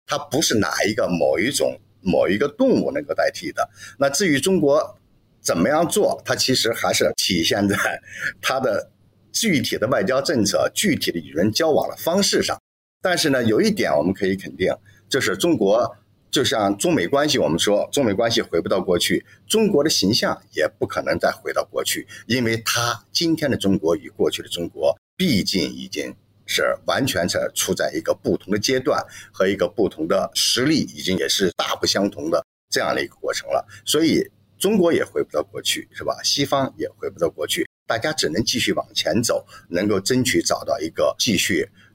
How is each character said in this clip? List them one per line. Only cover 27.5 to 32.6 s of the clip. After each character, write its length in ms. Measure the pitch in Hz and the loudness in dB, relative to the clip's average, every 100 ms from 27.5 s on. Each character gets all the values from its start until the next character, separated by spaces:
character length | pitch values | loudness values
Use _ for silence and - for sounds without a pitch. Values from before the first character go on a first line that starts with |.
| - | -4
处 180 | - | -4
在 180 | - 80 | -2 -2
一 80 | - | -4
个 140 | - | -4
不 220 | 73 131 90 | -2 -2 -2
同 160 | - | -2
的 60 | 104 | -4
阶 200 | 101 131 | 0 -2
段 260 | 131 92 - - - | 0 -2 -4 -12 -20
和 160 | - 95 | -2 0
一 80 | 98 | 2
个 100 | 87 | -2
不 220 | - 92 | 0 -2
同 180 | - 80 | -2 -2
的 240 | 95 85 | 0 0
实 320 | - - 113 | -2 0 0
力， 140 | 131 156 | 2 0
已 240 | - - | 0 -6
经 160 | - 92 | -4 -2
也 100 | 69 | 0
是 220 | - 95 - | 0 0 0
大 180 | - | -4
不 100 | - | -2
相 240 | 85 - 98 | -2 0 0
同 220 | - 73 | -2 -2
的 100 | 82 - _ | -2 -2 _